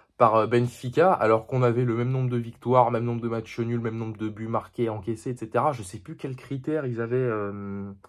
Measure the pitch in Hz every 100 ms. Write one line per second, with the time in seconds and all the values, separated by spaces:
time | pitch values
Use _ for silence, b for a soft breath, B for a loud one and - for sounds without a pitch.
0 | B - 117 110 110 120 123 - 127 131
1 | 180 175 110 110 - 131 120 120 123 113
2 | 123 131 127 120 117 - 120 127 120 117
3 | 120 117 113 113 110 - 117 117 113 113
4 | 110 104 110 107 110 113 - - 113 107
5 | 104 110 135 127 110 120 143 127 95 107
6 | - 160 139 131 - 139 143 156 135 117
7 | 117 127 123 107 101 101 98 98 98 95